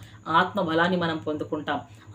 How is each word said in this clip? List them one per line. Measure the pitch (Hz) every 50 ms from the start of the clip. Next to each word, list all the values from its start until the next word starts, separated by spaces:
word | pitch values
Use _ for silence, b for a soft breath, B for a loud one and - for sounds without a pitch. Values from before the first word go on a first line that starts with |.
| B B B B B 160
ఆత్మ | 160 170 185 185 - 208
బలాన్ని | 180 160 160 165 170 185 185 175
మనం | 170 165 160 156
పొందుకుంటాం. | - 156 151 151 151 - 156 151 147 - 147 131 - B B B B B -